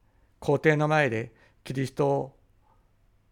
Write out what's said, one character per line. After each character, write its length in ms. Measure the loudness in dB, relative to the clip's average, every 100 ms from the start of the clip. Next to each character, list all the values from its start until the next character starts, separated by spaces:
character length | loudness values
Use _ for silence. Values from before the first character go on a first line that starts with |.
| _ _ _ -8
皇 200 | -2 2
帝 180 | 2 2
の 120 | 2
前 200 | 2 2
で 240 | -2 -8 _ _ _
キ 80 | -8
リ 140 | -6 -4
ス 60 |
ト 160 | -2 0
を 300 | 0 -4 -14 _ _ _ _ _ _ _ _ _